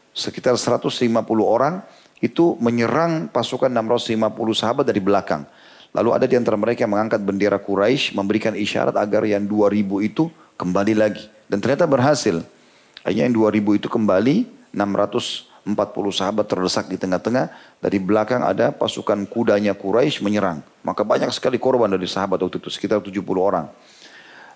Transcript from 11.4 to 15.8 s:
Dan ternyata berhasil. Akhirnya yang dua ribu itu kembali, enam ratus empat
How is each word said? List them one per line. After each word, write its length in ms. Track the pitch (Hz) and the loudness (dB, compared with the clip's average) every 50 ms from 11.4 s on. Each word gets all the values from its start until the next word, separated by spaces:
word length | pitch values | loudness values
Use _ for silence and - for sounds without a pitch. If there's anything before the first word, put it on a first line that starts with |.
| _ - | _ -6
Dan 160 | - 101 95 | -4 -2 0
ternyata 240 | 113 139 147 175 160 | 0 2 2 2 2
berhasil. 560 | 139 127 123 143 151 135 - 110 85 82 82 - - _ _ _ _ _ _ _ _ - | 4 4 4 4 2 2 2 0 0 -2 -4 -8 -16 _ _ _ _ _ _ _ _ -8
Akhirnya 240 | - - 92 - 73 | -4 -2 0 0 0
yang 80 | 127 | 2
dua 160 | 117 110 110 107 | 2 4 4 4
ribu 240 | 104 110 104 104 | 2 2 2 2
itu 160 | 104 104 - - | 0 0 0 -2
kembali, 560 | - 117 110 101 92 95 110 131 151 220 254 - - - - _ - | -2 0 2 2 2 4 4 2 2 2 0 -2 -8 -20 -20 _ -6
enam 160 | - 101 101 | -4 -2 -2
ratus 560 | 98 101 101 101 - 120 - - - - - - - - - | 0 0 0 0 -2 -4 -4 -6 -8 -10 -12 -16 -20 -12 -8
empat 320 | 104 104 104 | -4 -2 -2